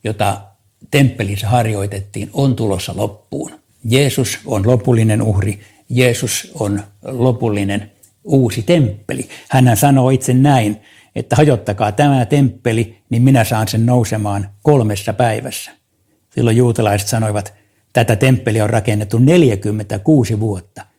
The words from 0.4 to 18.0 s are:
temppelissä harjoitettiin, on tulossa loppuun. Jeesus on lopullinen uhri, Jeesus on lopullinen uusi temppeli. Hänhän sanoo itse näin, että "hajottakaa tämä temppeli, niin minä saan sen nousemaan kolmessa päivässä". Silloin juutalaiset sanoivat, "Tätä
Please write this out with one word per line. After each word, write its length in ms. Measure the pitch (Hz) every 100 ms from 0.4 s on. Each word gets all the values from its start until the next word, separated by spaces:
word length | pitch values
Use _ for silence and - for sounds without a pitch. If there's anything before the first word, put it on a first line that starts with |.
| - _ _ _ -
temppelissä 580 | 143 131 - 104 101 104
harjoitettiin, 800 | 123 113 101 101 101 98 - 101
on 240 | - 139 113
tulossa 360 | 110 98 - 95
loppuun. 640 | 107 - _ 147 - - _ _
Jeesus 540 | 107 127 143 - 117 - -
on 200 | 107 104
lopullinen 560 | 123 127 117 110 110
uhri, 380 | 110 98 101 101 - _ _
Jeesus 640 | 123 127 117 123 - -
on 280 | 143 104 101 - _
lopullinen 880 | - 127 127 113 120 104 98 104 - _ _ _
uusi 380 | - 139 120 117
temppeli. 680 | 104 170 117 101 - 131 - - -
Hänhän 260 | 135 127 107
sanoo 340 | 143 135 127
itse 240 | 131 -
näin, 460 | 127 143 131 107 107 _ _ _ -
että 200 | - 135
"hajottakaa 560 | 151 117 - 95 107
tämä 340 | 104 147 135 117
temppeli, 720 | 143 135 - 120 113 104 - _
niin 120 | 117
minä 220 | 127 127
saan 240 | 110 110 110
sen 180 | 113 117
nousemaan 640 | 123 110 110 104 101 98 -
kolmessa 500 | 151 143 107 101 -
päivässä". 580 | 104 120 110 131 - - _ _ _ _ _ _
Silloin 220 | - 117 113
juutalaiset 520 | 123 117 107 104 101
sanoivat, 460 | 117 110 104 98 _ _ _ _
"Tätä 240 | -